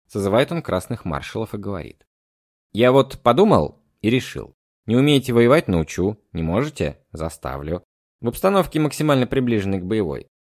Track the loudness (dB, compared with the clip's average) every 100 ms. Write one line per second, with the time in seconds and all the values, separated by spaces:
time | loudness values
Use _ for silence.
0 | _ -4 0 0 0 -2 -4 -6 -6 -8
1 | -6 -8 -8 -8 -8 -8 -10 -10 -12 -18
2 | _ _ _ _ _ _ _ 2 4 6
3 | 2 0 2 4 4 4 2 -6 _ _
4 | -2 -2 -2 -10 -14 _ _ _ -2 2
5 | 4 2 2 4 6 4 2 -2 -2 -2
6 | -4 -4 _ -6 -2 -2 -4 -4 -6 -6
7 | _ -10 -10 -8 -10 -10 -8 -8 -10 _
8 | _ _ -8 -2 0 0 0 0 -2 -2
9 | 0 2 2 0 0 0 0 -4 -2 -2
10 | -2 -6 -12 _ _